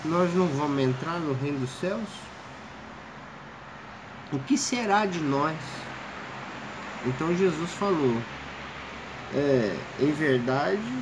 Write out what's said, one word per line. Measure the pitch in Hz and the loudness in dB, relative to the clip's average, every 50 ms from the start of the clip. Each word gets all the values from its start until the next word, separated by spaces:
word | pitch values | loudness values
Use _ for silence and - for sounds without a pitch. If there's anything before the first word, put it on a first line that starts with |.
| - | 0
Nós | 156 165 175 180 175 170 | 2 4 4 4 4 4
não | 185 185 170 | 4 4 4
vamos | 139 135 151 147 143 139 135 | 4 2 2 2 4 4 4
entrar | 127 127 131 143 156 170 175 | 4 2 2 -2 -4 -2 -2
no | 165 151 135 | 0 0 0
reino | 123 135 143 143 139 | 0 0 -2 0 0
dos | 131 127 - - | -2 -4 -4 -2
céus? | - 180 202 226 220 208 - - - - - - - - - - - - - - - - - - - - - - - - - - - - - - - - - - - - - - - - - - - - - | -2 -2 -2 -2 -4 -6 -8 -12 -14 -14 -14 -14 -14 -14 -14 -14 -14 -14 -14 -14 -14 -14 -14 -14 -14 -14 -14 -14 -14 -14 -16 -16 -16 -16 -16 -16 -16 -16 -16 -16 -14 -16 -16 -16 -16 -16 -14 -14 -10 -4 -4
O | 135 | -4
que | 131 - 285 - | 2 2 2 2
será | - - - 240 233 214 196 208 214 | 4 0 0 0 2 4 4 6 4
de | 202 180 170 | 4 2 0
nós?" | 156 143 139 139 143 156 156 160 - - - - - - - - - - - - - - - - - - - - - - - - - - - - - | 2 2 4 4 4 2 0 -2 -6 -8 -8 -8 -8 -10 -10 -10 -10 -10 -10 -10 -10 -10 -10 -10 -10 -10 -10 -10 -10 -10 -10 -10 -10 -10 -10 -4 -2
Então | 123 131 135 160 165 175 | -2 -2 0 2 2 4
Jesus | 175 196 185 160 151 165 175 | 6 4 4 4 2 -2 -4
falou: | - - 202 202 185 160 143 127 117 117 117 - - - - - - - - - - - - - - - - - - - - - - | -2 0 2 2 4 4 4 4 4 2 -2 -4 -8 -10 -10 -10 -10 -10 -12 -12 -12 -12 -12 -10 -10 -12 -12 -12 -12 -12 -10 -2 0
"É, | 131 143 143 139 127 113 101 85 71 64 - - - | 2 4 6 6 6 6 4 0 -2 -6 -8 0 2
em | 120 147 | 4 4
verdade | 151 147 156 147 131 123 120 123 151 156 143 175 190 208 220 233 254 262 | 4 4 4 4 6 4 4 2 2 2 4 2 2 0 0 -2 -4 -4